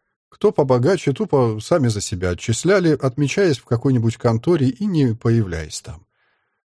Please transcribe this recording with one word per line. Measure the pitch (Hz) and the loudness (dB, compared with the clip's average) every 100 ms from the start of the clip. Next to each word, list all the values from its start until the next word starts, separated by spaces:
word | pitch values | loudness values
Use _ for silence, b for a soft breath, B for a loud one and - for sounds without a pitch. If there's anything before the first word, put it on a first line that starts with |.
| _ _ _ | _ _ _
Кто | - 208 | -2 0
побогаче, | 208 139 123 123 190 - | 2 2 2 2 0 -2
тупо | 135 208 143 120 107 | -4 0 0 0 -2
сами | - 175 123 | -2 0 0
за | 104 | -2
себя | - 92 90 | -6 -4 -4
отчисляли, | 87 - 113 165 202 170 147 | -4 -4 -2 0 2 2 0
отмечаясь | 135 120 143 - 190 127 | -2 -2 -2 2 0 0
в | - | -2
какой-нибудь | 117 139 127 113 - | -2 2 2 0 0
конторе | 120 113 165 175 131 | 0 0 0 2 2
и | 127 208 | 0 -2
не | 165 131 | 2 0
появляясь | 110 120 117 98 80 78 - | 0 0 0 0 -4 -8 -12
там. | - 78 _ _ _ _ _ _ _ _ | -14 -18 _ _ _ _ _ _ _ _